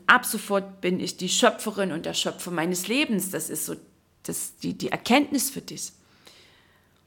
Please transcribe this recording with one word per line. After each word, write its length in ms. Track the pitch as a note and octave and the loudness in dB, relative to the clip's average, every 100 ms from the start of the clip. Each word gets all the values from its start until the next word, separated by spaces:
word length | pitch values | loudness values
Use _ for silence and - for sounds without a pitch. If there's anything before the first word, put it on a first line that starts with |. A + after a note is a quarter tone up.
| - | 4
ab 180 | A#3+ - | 4 4
sofort 560 | A3 - G3 F#3+ - | -4 0 0 -2 -4
bin 200 | F3+ F3+ | 0 0
ich 160 | F3+ - | -2 -4
die 120 | F3+ | -2
Schöpferin 640 | - A#3 A#3 A3 G#3 G3 | 4 4 4 -2 -2 -2
und 160 | D#3 E3 | -2 -4
der 80 | E3 | -2
Schöpfer 380 | F3+ D#3 - | -2 -4 -4
meines 340 | F3 E3+ F3+ F#3+ | -2 0 0 0
Lebens.“ 440 | B3+ D4+ G#3 - | 0 2 0 0
Das 200 | D3+ - | -2 -4
ist 160 | D#3 - | -4 -6
so 80 | E3 - _ _ _ | -6 -12 _ _ _
das, 340 | - - - - | -8 -6 -6 -6
die, 160 | - - | -6 -4
die 180 | - | -2
Erkenntnis 580 | D3+ - B3+ C#4+ C#4 - | -2 4 6 6 2 -2
für 120 | - | -4
dich. 300 | - D#3 - - _ _ - - - - _ _ _ _ | -10 -10 -10 -12 _ _ -20 -20 -20 -20 _ _ _ _